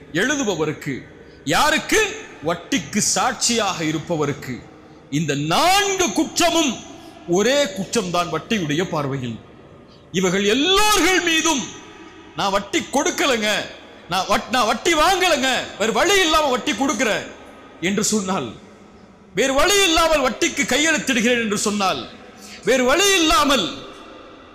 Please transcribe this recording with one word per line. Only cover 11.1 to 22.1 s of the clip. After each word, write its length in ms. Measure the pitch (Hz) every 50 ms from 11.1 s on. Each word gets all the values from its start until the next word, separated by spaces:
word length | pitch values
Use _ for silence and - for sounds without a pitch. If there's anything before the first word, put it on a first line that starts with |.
| 370 339
மீதும், 420 | 349 339 320 320 311 330 311 247 165 - - - - - - - - - - - - - -
"நான் 140 | 151 185 196
வட்டி 280 | 190 202 - - - 320 214 -
கொடுக்கலங்க, 640 | - 277 320 359 254 - 359 285 247 220 208 214 202 170 - - - - - - - - - -
நான் 180 | 170 190 175
வட்-, 220 | 175 208 226 214 -
நான் 160 | 226 254 220
வட்டி 280 | 214 - 220 - 370 330
வாங்கலங்க, 640 | 302 311 359 392 359 370 349 311 254 262 262 240 180 - - - -
வேறு 140 | 202 220
வழி 280 | 196 233 311 349 403 392
இல்லாம 260 | 370 311 320 311 302
வட்டி 280 | 277 247 220 - 294 240
கொடுக்கிறேன்" 480 | 196 269 254 247 208 262 214 185 151 120 - - - - - - - - - - -
என்று 240 | 160 185 202 220 208
சொன்னால், 480 | - 214 214 190 185 196 170 131 110 - - - - - - - - - - - - - - - - -
வேறு 200 | 175 254 269 262
வழி 280 | 277 320 370 403 403
இல்லாமல் 480 | 392 349 320 339 330 320 311 294 254 254
வட்டிக்கு 360 | - - 349 320 - 294 254
கையெழுத்திடுகிறேன் 760 | - 240 285 302 320 311 233 160 262 254 247 202 247 247 240
என்று 160 | 233 208 202 208
சொன்னால், 500 | - 214 208 208 196 185 156 123 104 -